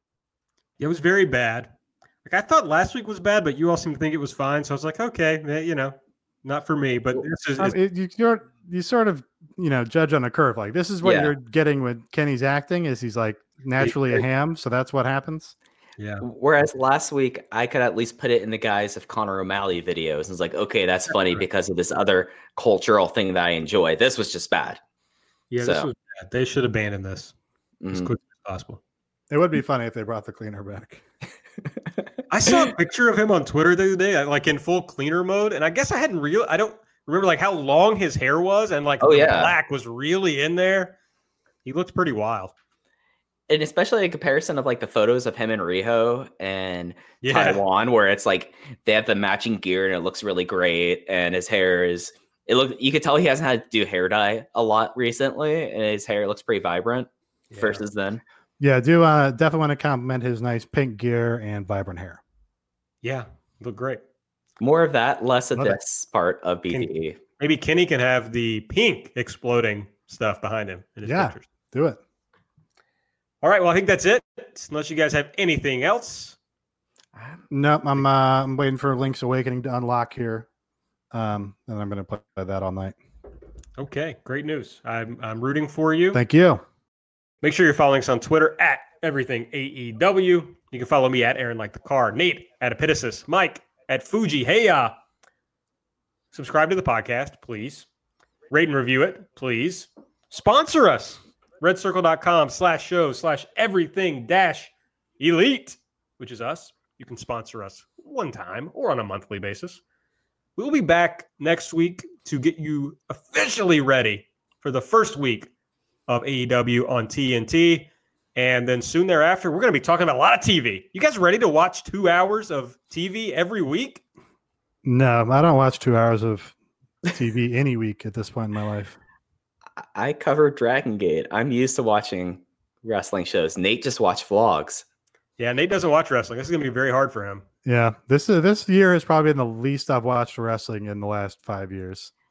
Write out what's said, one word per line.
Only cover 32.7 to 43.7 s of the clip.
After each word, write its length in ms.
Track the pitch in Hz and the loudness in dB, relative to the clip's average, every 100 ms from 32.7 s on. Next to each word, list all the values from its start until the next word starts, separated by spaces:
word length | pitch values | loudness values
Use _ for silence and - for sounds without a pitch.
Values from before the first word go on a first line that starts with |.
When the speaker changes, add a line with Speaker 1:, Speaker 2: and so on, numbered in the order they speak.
Speaker 1:
picture 360 | - 170 - 240 | 0 -2 2 2
of 80 | 202 | 4
him 140 | 214 | 4
on 140 | 185 135 | 2 2
Twitter 300 | 147 165 180 | 2 4 4
the 80 | 190 | 2
other 100 | 185 | 2
day, 260 | 196 180 143 | 2 2 2
like, 220 | 147 151 | 0 0
in 100 | 147 | 0
full 240 | - 180 | 0 -2
cleaner 420 | 180 - 139 170 | -2 -6 -2 -2
mode, 300 | 185 202 208 | 0 0 0
and 100 | 165 | 0
I 60 | 160 | 0
guess 220 | 175 269 | 0 -2
I 60 | 247 | 0
hadn't 220 | 294 180 | -2 -2
real-, 260 | 147 196 - | -2 -2 0
I 80 | 165 | 0
don't 180 | 220 - _ _ - | -2 -6 _ _ -4
remember, 180 | 170 190 | 0 2
like, 140 | 160 | 2
how 140 | 190 | 2
long 420 | 180 135 147 202 208 | 0 2 6 6 4
his 200 | 180 - | -2 0
hair 260 | 135 156 | 0 2
was, 300 | 180 202 214 | 2 2 0
and, 140 | 156 147 | 0 0
like, 180 | 139 | 2
Speaker 3:
Oh, 80 | 139 | 6
Speaker 1:
the 60 | 143 | 8
Speaker 3:
yeah. 220 | 151 101 | 8 6
Speaker 1:
black 280 | 165 170 - | 4 2 0
was 160 | 139 117 | -6 -8
really 540 | 117 147 185 190 139 | -8 -2 0 0 0
in 140 | 156 175 | 0 0
there. 420 | 185 190 185 - _ _ _ _ _ _ | 2 0 -2 -10 _ _ _ _ _ _
He 80 | 127 | -10
looked 200 | 139 180 - | -6 -4 -2
pretty 160 | 170 | -2
wild. 400 | 110 107 110 92 _ _ _ _ _ _ _ _ _ - | -2 -4 -4 -8 _ _ _ _ _ _ _ _ _ -2
Speaker 3:
And 120 | 156 | 0
especially 420 | 151 | 0